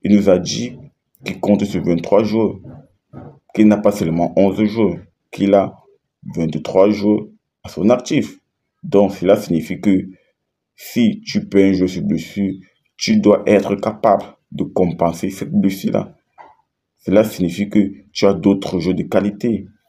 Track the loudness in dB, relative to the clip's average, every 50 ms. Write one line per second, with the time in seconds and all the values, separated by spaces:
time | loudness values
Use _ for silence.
0 | 4 4 4 4 6 4 4 4 2 -4 -6 -6 -8 -8 -12 -16 -20 -20 _ _
1 | _ _ _ _ -12 -12 -8 -4 0 0 2 2 0 -4 -4 -4 -2 -2 -2 -2
2 | 0 0 0 2 2 0 -2 -2 -2 -2 -4 -8 -16 -20 -20 -20 _ _ _ _
3 | _ _ -20 -20 -20 -20 _ _ _ _ _ 4 4 4 4 4 2 0 0 0
4 | -4 -2 0 -2 -2 0 2 2 2 2 2 0 -2 -2 0 0 -2 -2 -2 -6
5 | -12 _ _ _ _ _ -6 -2 2 4 4 4 2 0 -8 _ _ _ _ _
6 | _ _ _ _ -18 -10 -6 -4 -4 -4 -4 -6 -8 -2 2 4 4 4 2 0
7 | 0 0 0 0 -2 -10 _ _ _ _ _ _ _ -16 -8 -2 2 2 2 2
8 | 0 -2 -2 -2 -2 -4 -10 _ _ _ _ _ _ _ _ _ -10 0 2 4
9 | 4 2 0 -2 2 2 2 2 2 -2 -4 -4 -2 -6 -10 -2 0 2 2 2
10 | 0 -4 -16 _ _ _ _ _ _ _ _ _ _ _ _ _ -20 -8 -2 0
11 | 0 0 0 -4 -12 -6 -6 -6 -6 2 2 4 4 4 4 2 0 -2 -2 -6
12 | -4 -4 -4 -4 -6 -8 -6 -4 -4 -4 -4 -8 -14 _ _ _ _ _ _ -10
13 | -2 0 0 4 6 4 4 4 4 2 2 2 2 0 -4 -4 -4 -8 -6 0
14 | 2 2 2 2 -2 -10 -20 _ _ _ -8 -8 -8 -4 -2 -2 -2 -2 0 -2
15 | -2 -2 -2 -4 -8 -8 -8 -8 -10 -2 -2 0 0 0 -2 -2 -6 -4 -4 -4
16 | -4 -6 -14 _ _ _ _ -20 -20 -20 _ _ _ _ _ _ _ _ _ _
17 | _ 2 2 2 2 2 -2 -4 -4 -4 -2 -4 -6 0 2 0 0 0 -4 -12
18 | _ _ _ 0 2 2 2 2 2 2 2 2 -2 -6 -6 -4 -2 -2 -2 -2
19 | -4 -2 -2 0 0 0 -4 -4 -4 -4 -4 -4 -6 -14 _ _ _